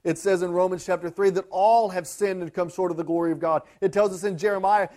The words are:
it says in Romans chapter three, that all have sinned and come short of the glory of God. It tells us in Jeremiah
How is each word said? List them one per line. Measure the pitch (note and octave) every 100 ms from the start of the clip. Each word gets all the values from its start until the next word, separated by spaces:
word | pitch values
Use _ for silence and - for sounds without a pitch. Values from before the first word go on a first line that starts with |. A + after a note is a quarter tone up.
it | F3 D#3
says | G3 F#3
in | F3+
Romans | F3 F#3 F3+
chapter | F#3 F3 E3+
three, | E3+ G3
that | F#3 -
all | F3+ G#3+ A#3 G#3
have | F#3 D#3
sinned | - G3+ F#3
and | E3
come | F#3+ E3+
short | - F3+
of | E3
the |
glory | D#3+ E3+ E3+
of | D#3
God. | E3 D#3 - _
It | G3
tells | G3+ G#3
us | F#3
in | G3+ E3
Jeremiah | G#3 G3 F#3+ G#3 F3+